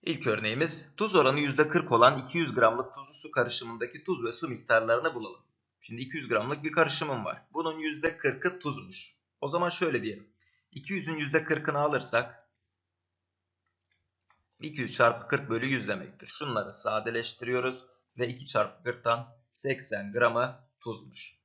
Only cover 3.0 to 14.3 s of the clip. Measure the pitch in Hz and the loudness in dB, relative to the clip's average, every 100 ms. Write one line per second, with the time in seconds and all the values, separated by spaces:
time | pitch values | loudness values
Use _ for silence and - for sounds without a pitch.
3 | - - 156 135 123 - 120 117 120 - | -16 -14 -4 0 0 -2 -6 -8 -8 -8
4 | - 160 113 113 147 117 - 113 110 117 | -6 -2 -2 -4 -6 -8 4 4 6 2
5 | 120 123 104 - _ _ _ _ - 117 | 2 -4 -10 -14 _ _ _ _ -14 -12
6 | 127 151 127 113 113 147 151 156 156 - | -8 -8 0 0 0 -4 -2 2 2 2
7 | 156 123 104 - _ 151 160 160 156 151 | -2 -4 -4 -8 _ -4 -4 -4 -6 -2
8 | 160 160 139 139 180 185 147 139 92 - | -2 0 -2 0 -4 -2 -6 -6 -10 -14
9 | - _ _ _ 143 170 175 - 170 127 | -14 _ _ _ -4 0 0 0 0 0
10 | 107 101 - _ _ _ _ - 139 190 | -2 -8 -16 _ _ _ _ -16 -8 -6
11 | 165 160 143 156 156 147 135 143 147 135 | -4 -4 2 0 2 0 0 2 2 2
12 | - 117 127 - _ _ _ _ _ _ | 2 0 0 -10 _ _ _ _ _ _
13 | _ _ _ _ _ _ _ _ _ _ | _ _ _ _ _ _ _ _ _ _
14 | _ _ _ | _ _ _